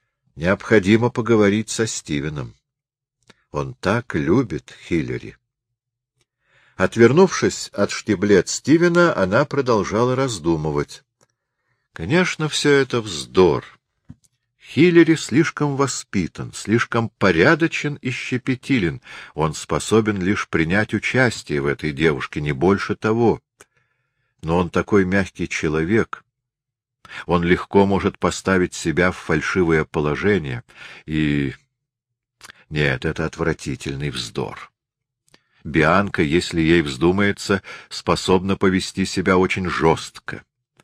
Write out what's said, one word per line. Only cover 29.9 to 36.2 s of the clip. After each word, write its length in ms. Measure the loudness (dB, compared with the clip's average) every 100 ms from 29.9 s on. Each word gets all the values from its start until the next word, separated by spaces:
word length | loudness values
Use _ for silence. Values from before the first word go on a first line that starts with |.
| -2 -2 -2 0 -2 -2 -10 -12 -20 -20 -18
И... 500 | -6 -2 0 0 -4 -8 _ _ _ _ _ _ _ _ -20 -20 -8
Нет, 340 | -2 0 0
это 220 | -4 -4 -6
отвратительный 840 | -4 -4 -4 -6 -10 -8 -8 -8
вздор. 640 | -8 -10 -8 -10 -10 -20 _ _ _ _ _ _ _ _ _
Бианка, 600 | -4 2 4 4 0 -2